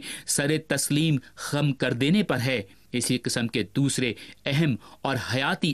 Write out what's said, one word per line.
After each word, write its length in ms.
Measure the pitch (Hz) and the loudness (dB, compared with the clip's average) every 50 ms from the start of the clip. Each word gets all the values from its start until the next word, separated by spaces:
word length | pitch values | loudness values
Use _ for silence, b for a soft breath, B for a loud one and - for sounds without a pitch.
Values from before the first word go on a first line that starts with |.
| B B B B B | B B B B B
سر 260 | - - - 143 143 156 156 156 - | -4 -2 0 0 0 0 0 0 -2
تسلیم 480 | 151 135 - - 147 147 160 165 151 131 B B B | -2 -2 0 0 2 2 2 2 2 0 B B B
خم 380 | - - - - 147 151 143 135 | -12 -8 -4 -2 0 0 0 0
کر 200 | - 135 127 120 | 0 0 0 0
دینے 300 | 117 135 143 180 214 202 | 2 2 4 4 4 2
پر 160 | - 143 123 | 2 0 -2
ہے۔ 220 | 117 135 127 117 101 B B B B B - | 0 0 -2 -2 -4 B B B B B -4
اسی 260 | 123 120 - 127 123 | -4 0 0 0 0
قسم 280 | - 123 - 127 117 | 0 -2 -2 -2 -2
کے 160 | 117 - 120 101 - - | -2 0 -2 -2 -2 0
دوسرے 360 | 135 139 135 - - 127 120 101 B B B B B - | 0 2 2 2 0 -2 -2 -2 B B B B B -4
اہم 280 | 143 139 143 170 156 120 - B B B B - | -2 0 2 2 2 0 -2 B B B B -2
اور 140 | 135 135 120 - - 104 | -2 -2 -2 -2 -2 -2
حیاتی 380 | 131 135 151 185 185 - 165 | 0 0 0 0 0 0 0